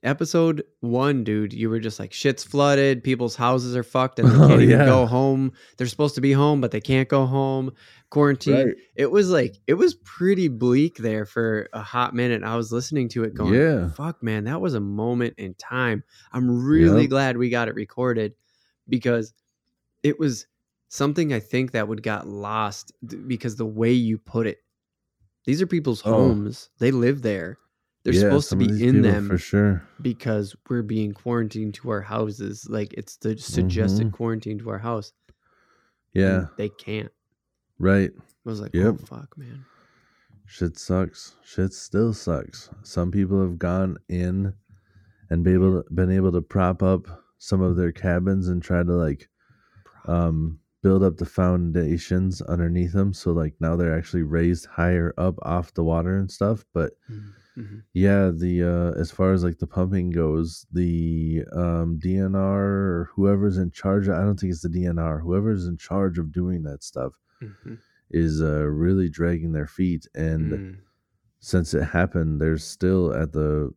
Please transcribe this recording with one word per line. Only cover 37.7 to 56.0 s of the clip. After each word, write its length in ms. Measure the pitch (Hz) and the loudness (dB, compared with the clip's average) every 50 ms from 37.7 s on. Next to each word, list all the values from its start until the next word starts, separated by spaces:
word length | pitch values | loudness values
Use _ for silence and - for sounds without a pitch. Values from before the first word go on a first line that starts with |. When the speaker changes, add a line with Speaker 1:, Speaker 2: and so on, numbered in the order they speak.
| _ _ | _ _
Speaker 2:
Right. 320 | 87 92 98 98 98 - - | 2 4 4 4 4 0 -2
Speaker 1:
I 60 | - - _ _ _ _ 120 | -12 -20 _ _ _ _ -10
was 120 | 113 104 | -10 -10
like, 140 | 104 101 - | -10 -4 -2
Speaker 2:
Yep. 220 | 87 - 220 220 - - | 2 2 2 0 0 -8
Speaker 1:
"Oh, 20 | |
fuck, 300 | - - 120 143 139 _ - | -16 -18 -18 -18 -20 _ -20
man." 260 | 139 120 120 135 131 _ _ _ _ _ _ _ _ _ _ _ _ _ _ - _ | -20 -18 -18 -20 -20 _ _ _ _ _ _ _ _ _ _ _ _ _ _ -20 _
Speaker 2:
Shit 300 | - - - 90 85 80 - | -20 -8 -6 -6 -6 -6 -8
sucks. 580 | - - 95 92 95 - - - - - _ _ _ | -6 -4 -2 -2 -2 -2 -6 -14 -20 -20 _ _ _
Shit 300 | _ - - 92 95 - | _ -4 -4 -4 -4 -4
still 400 | - - - - 98 113 117 107 | -8 -18 -4 0 0 0 0 0
sucks. 560 | - - - 85 69 55 - - - - - - - - | -4 -4 -4 -4 -4 -6 -10 -18 -20 -20 -20 -20 -20 -20
Some 280 | - - - 87 90 | -8 -4 -4 -2 -2
people 300 | 92 101 98 92 98 98 | 0 0 0 2 2 0
have 180 | 95 90 87 82 | 0 0 -2 -4
gone 380 | - 87 90 92 95 92 - - _ _ | -4 -2 0 0 -2 -2 -4 -8 _ _
in 440 | 87 90 90 90 90 95 98 98 98 - _ _ _ _ _ _ _ - _ _ _ _ _ _ | -4 -2 -2 -2 -2 -2 -2 -2 -4 -8 _ _ _ _ _ _ _ -20 _ _ _ _ _ _
and 120 | 82 85 85 | -2 0 4
be 120 | 90 92 | 4 6
able 280 | 92 92 95 95 90 - | 6 6 4 4 2 -2
to, 80 | - | -4
been 200 | - 87 92 90 | -2 0 0 2
able 220 | 92 95 92 95 85 | 2 2 2 2 2
to 100 | 87 80 | 0 -2
prop 400 | _ - 101 92 90 92 82 98 | _ -2 0 2 2 0 2 2
up 240 | 92 95 90 - - 85 - _ _ _ _ | 2 2 0 -2 -8 -18 -20 _ _ _ _
some 240 | - - - 95 92 | -6 -2 0 0 2
of 140 | 90 87 | 2 2
their 140 | 85 90 85 82 | 2 0 0 -2
cabins 560 | - - 92 87 87 90 95 98 98 92 90 | -2 -2 0 0 0 2 0 0 0 0 -2
and 140 | 90 87 85 | -2 -4 -2
try 200 | - 92 87 87 | -2 0 0 2
to, 100 | 87 87 | 2 2
like, 360 | 87 85 78 73 71 - _ _ _ _ _ _ _ _ _ _ - _ | 2 2 0 -2 -4 -8 _ _ _ _ _ _ _ _ _ _ -20 _
Speaker 1:
Prop 240 | _ _ _ _ - | _ _ _ _ -2
Speaker 2:
um, 500 | 85 85 85 82 80 80 78 80 80 - _ _ _ _ - | 0 0 2 2 0 0 -2 -4 -6 -8 _ _ _ _ 2
build 200 | 98 95 95 95 | 4 4 6 4
up 140 | 95 82 | 2 2
the 80 | - 90 | 0 -6
foundations 1160 | 87 - - 92 90 90 90 87 85 80 87 82 73 82 85 - - 92 92 92 95 95 - - | -6 -2 0 2 2 2 2 0 0 0 0 0 0 -2 -2 -2 -2 -2 0 0 0 -2 -4 -6
underneath 500 | - 87 85 87 85 85 90 90 87 82 | -4 -2 0 0 0 0 0 0 0 0
them. 220 | 98 98 101 95 | 0 0 0 -2
So, 180 | - - 92 85 | -4 -2 -2 0
like, 220 | 82 80 78 76 _ | 0 0 -2 -4 _
now 160 | 85 82 82 | -2 -2 0
they're 220 | 85 87 82 80 | 0 0 0 0
actually 260 | 82 82 - - 87 82 | -2 -4 -4 -4 -2 -2
raised 440 | 73 78 82 85 87 90 85 - | 0 0 2 2 2 0 0 -4
higher 480 | - - - 85 87 90 87 85 85 - | -10 -4 0 0 2 2 2 0 -2 -2
up 200 | - 90 92 87 - | -2 -2 -2 -2 -4
off 320 | - - 82 87 87 - _ | -6 -4 -4 -4 -4 -4 _
the 100 | - 82 | -2 -2
water 360 | 80 82 82 | 0 0 0